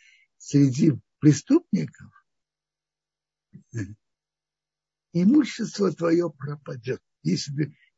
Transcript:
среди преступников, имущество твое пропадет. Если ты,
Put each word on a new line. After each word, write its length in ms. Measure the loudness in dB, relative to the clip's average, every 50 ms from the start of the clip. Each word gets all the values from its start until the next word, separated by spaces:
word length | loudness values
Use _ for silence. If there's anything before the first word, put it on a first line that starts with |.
| _ _ _ _ _ _ _
среди 560 | _ -6 0 2 4 4 4 2 2 2 2 2 0 -4 _ _ _
преступников, 880 | 4 4 4 2 2 0 0 0 0 _ -4 -4 -4 -6 -12 -16 -20 -20 _ _ _ _ _ _ _ _ _ _ _ _ _ _ _ _ _ _ _ _ _ _ _ _ _ _ _ _ -20 -20 _ _ -12 -10 -10 -12 -14 -20 _ _ _ _ _ _ _ _ _ _ _ _ _ _ _ _ _ _ _ _ _ _
имущество 800 | -2 0 2 4 4 4 2 0 -4 -8 -10 -8 -4 -2 -2 -2
твое 380 | -2 -2 0 0 2 0 0 -2
пропадет. 680 | -6 -10 -12 -12 -12 -12 -14 -14 -14 -10 -10 -10 -10 -10 _ _ _ _
Если 320 | -4 -4 -4 -4 -4 -6 -6
ты, 220 | -6 -6 -6 -10 _ _ _ _